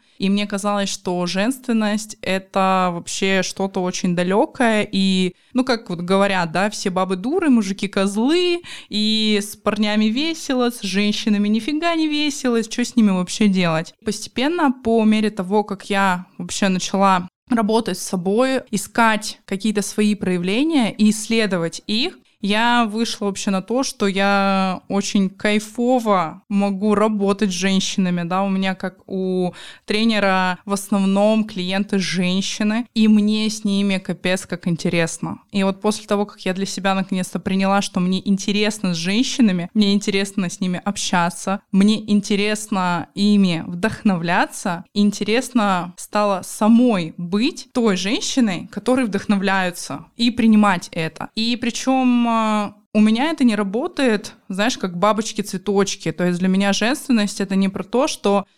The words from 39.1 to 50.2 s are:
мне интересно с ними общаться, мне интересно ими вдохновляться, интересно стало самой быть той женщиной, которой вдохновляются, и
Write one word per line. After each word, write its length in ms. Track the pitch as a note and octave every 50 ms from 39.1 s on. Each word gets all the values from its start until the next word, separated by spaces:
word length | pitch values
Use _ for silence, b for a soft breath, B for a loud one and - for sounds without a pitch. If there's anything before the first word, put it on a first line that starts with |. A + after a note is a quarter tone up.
| G3+ A#3+ C4+ - - - A#3+ G3+ F3+ F3 E3+ - -
мне 180 | G#3+ G3+ G3
интересно 560 | G3+ G3+ - G#3 G3 G3 G3 G3 G3 G#3 F#3 F3
с 120 | - -
ними 200 | F#3+ F3+ F3+ E3+ -
общаться, 760 | G3+ G3+ - - - F#3+ F3 E3+ F3 - - - F#3+ F#3+ G3+ - _
мне 380 | - F#3+ G3+ G#3 A3 G#3+ G#3+ -
интересно 960 | G#3 G3+ G3+ - G#3 G3 G#3 G#3+ G#3+ G#3 - - G#3+ F#3+ F#3 F3+ F3 E3 - - -
ими 500 | F#3+ G3+ G#3 G#3 G3+ G3 F3+ E3 - -
вдохновляться, 1200 | F3+ F3 F3 G3 A3 - - - G#3 F#3 E3 F3 E3+ F3+ G#3+ D4 D4+ - - - G3 E3+ F3 - _ -
интересно 1000 | G3+ G#3 G#3 G#3 - G#3 G3+ G#3+ C4 B3+ - - A#3+ G#3 G3+ F#3 F3 E3+ F3+ F3
стало 460 | - - - - G#3 G#3 G3+ G3 F3+
самой 720 | F3+ - - - G#3+ G#3+ A#3 A3+ B3+ B3 G#3+ F3+ E3 D#3+ -
быть 520 | - F3 E3+ F#3+ G#3 A#3+ D#4 F4+ - - -
той 240 | - B3+ A3+ A3 F#3
женщиной, 720 | F3+ F3+ G3 C4 G4 - - - C4+ A#3 G#3 F3 - - -
которой 340 | - G3+ - B3 B3+ C4+ B3+
вдохновляются, 1000 | G3+ F#3 G3 - - G#3 G3 G3 F#3+ G3 F#3+ F#3 F3+ F3+ - - - C#3 D#3+ E3 - _
и 140 | -